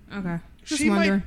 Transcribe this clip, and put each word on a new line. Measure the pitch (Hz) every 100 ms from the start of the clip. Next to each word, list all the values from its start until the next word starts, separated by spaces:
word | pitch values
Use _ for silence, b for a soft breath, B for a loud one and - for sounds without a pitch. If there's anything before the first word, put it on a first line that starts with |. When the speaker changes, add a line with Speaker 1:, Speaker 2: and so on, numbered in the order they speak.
| -
Speaker 1:
Okay. | 202 185 170 - -
Just | - 302
Speaker 2:
She | 294
Speaker 1:
wonder. | 202 190 196